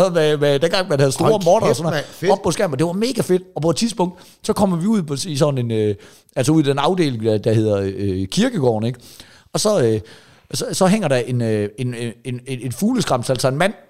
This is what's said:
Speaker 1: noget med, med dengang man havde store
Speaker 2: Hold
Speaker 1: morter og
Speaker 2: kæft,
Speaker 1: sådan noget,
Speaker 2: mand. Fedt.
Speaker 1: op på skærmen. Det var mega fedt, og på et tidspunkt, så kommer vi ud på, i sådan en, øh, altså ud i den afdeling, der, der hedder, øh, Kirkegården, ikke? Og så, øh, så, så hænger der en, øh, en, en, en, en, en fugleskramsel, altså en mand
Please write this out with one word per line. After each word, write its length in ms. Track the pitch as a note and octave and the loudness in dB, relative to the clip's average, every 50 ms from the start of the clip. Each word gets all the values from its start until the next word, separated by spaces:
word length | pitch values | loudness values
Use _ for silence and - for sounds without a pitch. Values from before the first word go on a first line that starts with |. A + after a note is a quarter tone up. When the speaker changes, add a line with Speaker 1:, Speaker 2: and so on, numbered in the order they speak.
Speaker 1:
noget 120 | F#3 F#3+ E3+ | 4 2 2
med, 220 | E3 D#3 D3+ D3+ C#3+ | 2 2 2 2 2
med 200 | D3 D3 C#3+ C3+ | 2 2 2 2
dengang 300 | D#3 F3 G3 F#3+ F#3 F#3+ | 2 0 0 0 -2 0
man 100 | D3+ C3+ | 0 2
havde 120 | C#3+ C3+ | 2 2
store 180 | - - - - | 2 2 2 2
Speaker 2:
Hold 140 | A3 G3+ F#3 | 2 4 4
Speaker 1:
morter 220 | E3 F#3+ A3+ G3+ | 4 4 4 4
og 20 | D#3+ | 2
Speaker 2:
kæft, 60 | - | 0
Speaker 1:
sådan 140 | C3+ E3+ D#3+ | 0 -2 -2
noget, 60 | E3 | -2
Speaker 2:
mand. 180 | C#3+ C3+ - - | -4 -4 -8 -10
Fedt. 160 | - E3 F3+ | -4 0 0
Speaker 1:
op 100 | G3 G3 | 0 0
på 80 | - F#3 | 0 -2
skærmen. 280 | D#3+ - G#3 F3 C3+ B2 | -2 -2 -2 -2 -2 -2
Det 80 | D#3+ | -2
var 60 | F3 | -2
mega 300 | F3 G3 A3+ B3+ B3+ A#3 | -2 -2 -4 -2 -2 -2
fedt, 200 | D3 - F#3 F3+ F#3 - - | 0 0 0 -2 -2 -4 -8
og 60 | D3 | -2
på 80 | D3 E3+ | 0 0
et 60 | E3 | 0
tidspunkt, 420 | - A#3 A#3 - - F3+ F3+ - - - - - _ | 0 -2 -2 -2 -2 -4 -4 -4 -8 -18 -20 -20 _
så 100 | - - | -4 -4
kommer 240 | G#3+ - G#3 F#3+ F3 | 0 0 2 0 0
vi 100 | D#3+ E3+ | 0 0
ud 160 | G#3+ A3+ G3+ | 0 0 0
på, 140 | D#3+ C#3 C#3+ C3 - | 0 -2 -6 -6 -6
i 100 | F#3+ D3 | -4 -2
sådan 220 | C3 D#3 D3 C#3 B2+ | 0 2 2 2 0
en, 120 | A#2+ A#2 | -2 -2
øh, 240 | A2+ A2 G#2+ G#2 G2+ - - - - - _ _ - | 0 0 0 0 -2 -4 -8 -20 -20 -20 _ _ -6
altså 160 | - B2 D#3 | -2 0 2
ud 100 | D#3+ D#3+ | 4 4
i 40 | C#3+ C#3 | 4 2
den 100 | C#3 C#3 | 2 2
afdeling, 440 | C#3 E3 F#3+ F3+ E3 C#3+ B2 A2 A2 | 2 2 2 2 0 0 -2 -2 0
der, 140 | A2 G#2+ G#2 | 0 0 2
der 140 | G2 A#2 | 2 2
hedder, 380 | A2 A2+ A2 G#2+ G2+ G2 G2 G2 F#2+ | 2 2 2 2 2 0 0 -2 -4
øh, 300 | F#2+ G2+ G2 F#2 F#2+ F#2+ | -4 -2 -2 -2 -2 -4
Kirkegården, 600 | F#2+ - F3+ A3+ C4+ B3 F3 C3 B2 A2+ G#2+ A2 | -2 0 0 0 0 0 0 2 2 2 0 -2
ikke? 120 | A#2+ B2+ - - - - - - - - - _ _ | -4 -4 -8 -12 -20 -20 -20 -20 -20 -20 -20 _ _
Og 80 | - E3+ | -4 -2
så, 200 | - G#3+ G#3 F3 | 0 0 2 2
øh, 180 | B2+ A2+ A2 G#2+ - - - - - _ _ _ _ - - | 2 2 0 0 -4 -8 -18 -20 -20 _ _ _ _ -10 -8
så, 120 | - - B3+ | -8 -6 -4
så 140 | F#3 - F#3+ | -2 0 2
hænger 220 | F3+ G3 A3 F#3+ D3 | 2 2 2 0 0
der 80 | C3+ | 0
en, 240 | B2 A2+ B2+ B2+ A#2+ | 0 0 -2 -2 -2
øh, 280 | A#2 A2+ A2 G#2+ G#2 G#2 - - | 0 0 0 0 -2 -4 -4 -6
en, 160 | B2+ B2 A#2+ | -6 -6 -6
en, 180 | A2+ A#2+ A#2 G2+ - - | -6 -8 -8 -10 -10 -10
en, 160 | C3 B2 B2 - | -10 -10 -10 -8
en, 120 | C#3 C3 B2 | -10 -8 -8
en 100 | A#2 C3 | -8 -8
fugleskramsel, 600 | A#2+ - G3 A3+ C4 A3+ - - C#3 A#2+ A2 - | -6 -2 -2 0 0 0 0 0 -2 -2 0 -2
altså 160 | C3 A#2 - C3 | -2 0 0 -2
en 80 | C3+ | 0
mand 160 | D3 F3+ G3+ - - - | 0 0 -2 -2 -6 -16